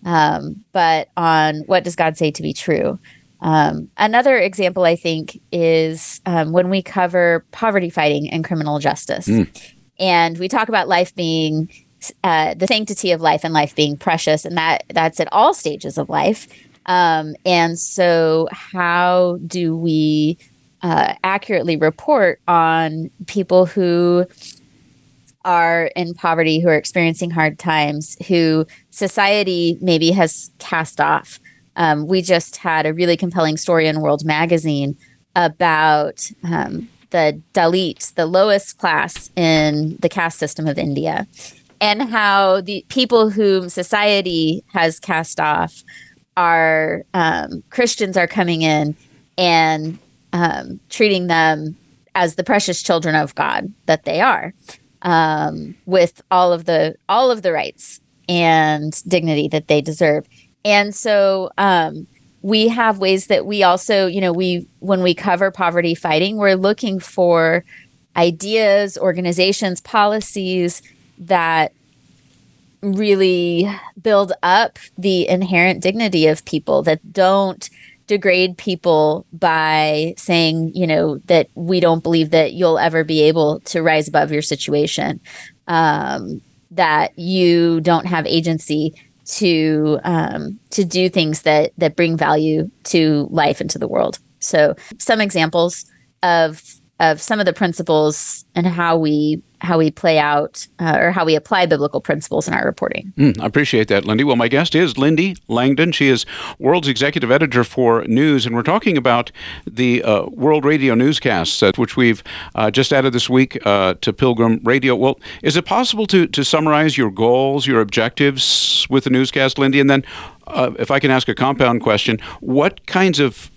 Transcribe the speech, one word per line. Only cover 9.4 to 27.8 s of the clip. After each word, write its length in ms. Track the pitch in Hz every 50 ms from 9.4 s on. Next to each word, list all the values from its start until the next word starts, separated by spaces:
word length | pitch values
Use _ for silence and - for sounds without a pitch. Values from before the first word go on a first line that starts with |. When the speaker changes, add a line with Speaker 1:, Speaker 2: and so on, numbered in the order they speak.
| 95 - - - - - _ _ _ _ _ _
Speaker 1:
And 380 | 180 190 175 170 170 165 165 165
we 100 | 180 190
talk 220 | - 247 220 220
about 180 | 220 208 175 139
life 280 | 190 175 180 175 -
being, 540 | - 175 165 160 160 160 156 156 156 160 170 - - _ _ _ _ - - - _ -
uh, 300 | 190 170 160 156 160 -
the 140 | 165 180 190
sanctity 440 | 247 214 214 202 208 - - 190
of 100 | 175 160
life 220 | 165 156 151 151 -
and 100 | 165 160
life 220 | 156 147 143 -
being 220 | - 151 147 147 143
precious, 480 | - - 170 165 - - 151 151 -
and 120 | - 175 175
that, 260 | 160 160 160 - - _
that's 300 | - 170 160 165 160 -
at 120 | 160 -
all 220 | - 202 220 302 370
stages 440 | - - 165 147 143 - 143 135 -
of 120 | 143 -
life. 380 | - 156 143 170 220 - - - - - - _ _ _ _
Um, 500 | - 180 180 175 170 160 156 156 156 151 - _
and 320 | 185 180 170 165 165 165 170
so 680 | - - - - 180 175 170 165 165 160 160 160 160 -
how 880 | - - - - - 185 180 170 170 175 180 180 180 180 180 180 175 180 -
do 300 | 165 175 180 175 165 160
we, 600 | 165 165 170 160 156 156 156 151 151 151 151 170 - _ _ _ _ _ _ _ _ -
uh, 320 | 180 165 156 - - - - -
accurately 540 | 185 190 202 - - 208 175 - 170 165 151
report 600 | - 156 160 - - - 302 262 202 175 - - _ -
on 640 | 175 170 165 160 160 165 165 160 156 160 160 160 _ _ 185
people 400 | - - 202 185 - 185 185 185
who 600 | 170 - 208 185 175 175 170 175 175 175 175 180 180 _ _ - - - - _ _ _ _ _ _ _ _ _ _ _ _ _ - - _ _
are 460 | 185 180 170 170 165 170 170 165 147 -
in 180 | - 175 170 175
poverty, 460 | - - 175 165 160 165 160 156 160
who 100 | 170 175
are 60 | 156
experiencing 560 | 151 - - - 185 170 165 165 - - 175
hard 260 | 165 165 156 156 151 -
times, 600 | - 180 160 156